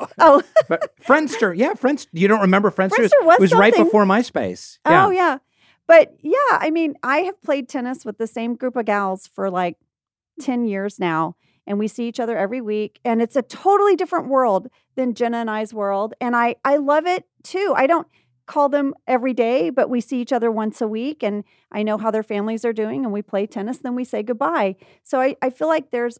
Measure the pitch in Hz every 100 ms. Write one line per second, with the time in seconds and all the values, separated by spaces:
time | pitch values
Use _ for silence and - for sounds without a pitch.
0 | - - 320 277 - 640 - 165 605 _
1 | - 294 302 - 202 170 285 - 254 294
2 | - 165 196 214 190 190 202 - 190 466
3 | 220 571 330 370 196 466 220 359 330 214
4 | 196 208 240 147 98 - - - 302 359
5 | 392 370 339 269 _ _ _ _ - 330
6 | - _ 302 508 539 - 311 330 320 -
7 | 240 294 370 381 - 277 247 269 247 262
8 | - 208 226 233 226 233 254 240 214 202
9 | 196 190 - - 196 180 175 - _ _
10 | _ _ _ - 269 247 226 196 202 -
11 | 180 160 160 - _ _ - 202 214 -
12 | 233 233 226 214 196 254 214 214 208 _
13 | 240 226 233 277 233 - 381 403 403 359
14 | 370 339 262 269 247 190 240 _ _ 262
15 | 247 220 233 233 226 214 220 220 196 196
16 | 220 - 247 240 240 - 277 285 277 302
17 | 349 359 - _ - 370 392 269 277 330
18 | - _ _ _ - 302 285 285 277 -
19 | - 254 262 240 226 262 330 262 226 247
20 | - 254 233 240 233 220 214 - 220 220
21 | 269 302 208 208 - _ _ 208 214 214
22 | 220 220 214 202 214 226 240 220 214 269
23 | 247 202 - 196 208 214 208 - 254 247
24 | 247 214 214 226 294 330 196 196 _ _
25 | - 262 262 - 262 - 311 311 - 240
26 | 240